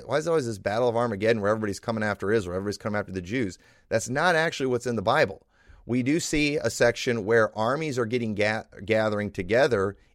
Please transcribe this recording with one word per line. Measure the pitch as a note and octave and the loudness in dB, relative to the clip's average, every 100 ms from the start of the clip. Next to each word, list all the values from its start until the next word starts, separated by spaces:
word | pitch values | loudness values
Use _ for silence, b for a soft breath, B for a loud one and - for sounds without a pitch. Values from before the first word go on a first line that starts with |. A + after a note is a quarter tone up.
| - | -2
why | C#3 | -2
is | D#3+ | 0
there | |
always | E3 A#2+ | 0 -2
this | G2+ | -4
Battle | G2 A2 B2 | -4 0 0
of | A2+ | 0
Armageddon | A#2+ G2+ A2 A#2 | -2 0 2 2
where | G2+ | 2
everybody's | A2 G#2+ F#2+ | 0 -2 -6
coming | - A2+ | -6 -4
after | G#2+ G2+ G2 | -2 -2 0
Israel, | A2+ F2 F2+ | 0 0 -4
everybody's | G2+ G2 | -4 -6
coming | A2 G#2 | -4 -4
after | G2+ | -4
the | F#2 | -8
Jews?" | F2 B2+ G#2 - b b - | -6 -4 -4 -6 b b -4
That's | A2+ B2 | -4 -2
not | C3 F3 D#3+ | -2 2 2
actually | D#3+ - C3 | 0 -2 -2
what's | B2 B2+ | -2 -2
in | A2+ | -2
the | |
Bible. | F#2+ C#3+ A2 - _ b b b - | 2 4 2 0 _ b b b -4
We | B2 | -2
do | B2 D#3+ | 0 0
see | - D#3 D3 D3 | 0 0 0 0
a | A2+ | -2
section | - A#2+ A#2 - A#2 G2 | 4 4 4 -2 -2 2
where | A#2 G#2+ G#2 | 4 4 2
armies | A2 C#3+ D#3+ B2+ | 0 0 -2 -2
are | A2+ | -2
getting | A#2+ A2+ G2+ | -2 -2 0
ga-, | G#2 A2 - - F#2+ | 0 -2 -6 -10 0
gathering | A2 A2 G#2 G#2 | 2 2 0 -4
together | G2+ F2+ A2+ D3 A2 G2 G2+ _ | -6 0 4 4 2 0 -4 _